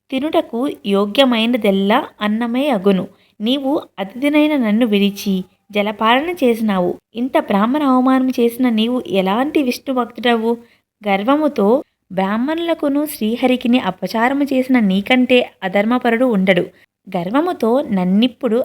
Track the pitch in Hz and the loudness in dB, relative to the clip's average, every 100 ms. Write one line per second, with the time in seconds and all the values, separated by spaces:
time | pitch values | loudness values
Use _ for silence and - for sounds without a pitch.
0 | - 262 294 330 311 233 277 - 202 196 | -8 -4 -2 -2 -2 -4 -4 -4 -2 0
1 | 208 208 269 233 226 247 214 196 196 240 | 0 2 2 2 0 0 2 2 2 2
2 | - - 208 214 240 240 294 226 196 190 | 0 -6 -4 -2 -2 -2 0 0 2 0
3 | 185 _ _ - 214 277 269 302 - - | -2 _ _ -8 -4 -2 -2 -4 -6 -12
4 | 196 240 285 302 302 302 226 208 247 202 | -12 -4 0 2 2 2 0 2 2 2
5 | 202 196 208 190 185 _ _ 208 202 220 | 0 -2 -4 -4 -4 _ _ -4 -2 -2
6 | 220 247 330 349 254 226 220 190 180 - | 2 2 0 0 0 0 0 0 0 -4
7 | _ 220 254 320 302 202 220 285 285 254 | _ -8 -2 -2 0 0 0 0 2 2
8 | 254 262 262 254 233 233 254 220 226 247 | 2 2 0 0 0 0 0 0 0 -2
9 | - 196 190 208 277 311 254 240 - 254 | -2 -2 0 0 0 0 0 -4 -4 -4
10 | 233 240 240 233 226 233 - _ _ _ | -4 -2 0 0 0 -4 -6 _ _ _
11 | 208 196 208 285 302 285 196 262 - _ | -2 -2 2 0 0 0 2 2 -2 _
12 | - 180 190 214 262 320 339 320 294 285 | -12 -4 -2 -2 -2 -4 -2 -2 0 -2
13 | 302 - 214 240 254 254 240 247 190 180 | -4 -4 -4 0 0 0 2 0 0 -6
14 | 185 226 240 277 277 262 262 262 208 190 | -4 0 0 0 0 0 2 2 2 0
15 | 202 254 247 247 - - 190 196 214 247 | 2 2 4 2 2 -6 -4 -2 0 0
16 | 240 226 254 208 190 180 175 _ _ _ | 0 0 2 2 2 2 0 _ _ _
17 | - 185 175 254 349 349 220 247 294 196 | -10 -6 -2 -2 -2 -2 0 0 0 -2
18 | 180 196 254 - 254 220 | 0 2 0 -2 -2 -2